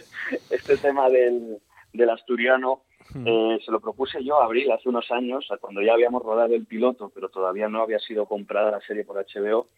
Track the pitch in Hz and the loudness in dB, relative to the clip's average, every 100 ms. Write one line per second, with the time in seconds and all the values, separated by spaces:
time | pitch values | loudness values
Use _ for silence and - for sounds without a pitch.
0 | - - - 262 - - - 139 143 139 | -10 -12 -8 -8 -6 -4 0 2 2 2
1 | 135 127 123 120 113 107 _ _ _ 110 | 4 6 4 2 -4 -12 _ _ _ 2
2 | 117 113 - 120 120 131 131 131 _ _ | 2 2 -2 0 2 2 2 -4 _ _
3 | - 139 117 113 113 113 - 110 113 107 | -16 -6 0 2 2 0 -2 -4 -4 -6
4 | 135 147 127 147 117 117 139 113 127 120 | -6 -4 0 2 4 2 0 0 0 -2
5 | - 120 123 131 - 101 101 98 107 117 | -2 -4 -4 -6 -6 -10 -8 0 4 4
6 | 120 123 113 110 117 117 110 110 123 123 | 4 0 -2 0 2 0 -2 -2 0 -2
7 | 101 95 95 95 92 98 107 110 110 107 | -8 -10 -10 -4 -4 -2 -2 -2 -2 -2
8 | - 107 101 104 101 101 107 101 - 104 | -4 -4 -4 -6 -4 0 0 -2 -6 -8
9 | 101 98 - 107 104 110 - | -6 -8 -8 -6 -2 -2 -2